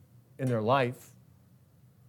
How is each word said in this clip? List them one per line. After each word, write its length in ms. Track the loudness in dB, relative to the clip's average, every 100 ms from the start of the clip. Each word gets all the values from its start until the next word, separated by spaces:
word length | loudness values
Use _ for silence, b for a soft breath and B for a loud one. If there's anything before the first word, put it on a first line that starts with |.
| -20 -20 -20 -8
in 120 | -4
their 120 | -2
life. 500 | 2 2 0 -4 -16 -20 -20 -20 -20 -20 -20 _ -20 -20